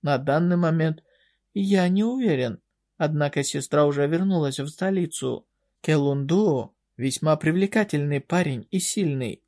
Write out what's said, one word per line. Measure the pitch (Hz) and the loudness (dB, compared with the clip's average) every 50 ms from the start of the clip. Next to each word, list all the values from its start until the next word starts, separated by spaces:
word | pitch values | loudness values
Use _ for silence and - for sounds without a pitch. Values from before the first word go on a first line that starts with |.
На | - 147 143 123 | 0 0 0 0
данный | 135 151 139 156 170 175 180 | 0 0 0 2 2 2 2
момент | 175 175 160 160 165 160 160 156 156 _ _ _ _ _ _ _ _ _ _ _ | 2 2 2 2 2 2 0 -2 -4 _ _ _ _ _ _ _ _ _ _ _
я | 202 196 190 202 190 180 180 | -4 0 2 2 2 2 2
не | 185 196 214 | 2 2 2
уверен. | 226 247 262 254 220 160 131 127 117 107 - _ _ _ _ _ _ _ _ | 0 0 0 0 2 2 2 0 -2 -4 -8 _ _ _ _ _ _ _ _
Однако | 165 151 156 147 147 143 - 147 139 | -2 -2 0 0 0 0 0 -2 -4
сестра | - - 143 139 - - 147 147 | -2 -4 -6 -6 0 2 4 4
уже | 147 143 143 143 143 | 4 4 2 0 0
вернулась | 160 165 185 196 190 175 151 139 131 - | 0 0 0 2 2 2 0 0 -2 -4
в | 135 147 | -6 -8
столицу. | 151 - 185 190 196 190 175 165 - - - 131 123 - _ _ _ _ _ _ _ _ | -6 -4 -2 -2 0 0 -2 -2 -4 -6 -6 -4 -6 -6 _ _ _ _ _ _ _ _
Келунду | _ - 156 151 143 143 139 139 139 139 165 190 214 202 151 131 113 101 _ _ _ _ _ | _ 0 0 2 2 2 0 -2 -2 0 2 2 2 2 0 0 -4 -6 _ _ _ _ _
весьма | - 117 135 131 - - 156 156 | -6 -6 -4 -4 -2 0 0 0
привлекательный | 151 - 151 160 180 196 196 - 226 208 202 - 147 147 147 147 139 | 2 2 0 2 2 0 0 2 0 0 0 -2 -2 -2 -2 -2 -4
парень | 135 _ - 180 180 165 131 120 - _ | -4 _ -2 0 0 0 -2 -6 -8 _
и | - 190 | -4 -4
сильный. | - - - - 196 160 143 135 127 113 - - _ | -4 -2 -2 -2 -2 -2 -2 -2 -4 -6 -8 -10 _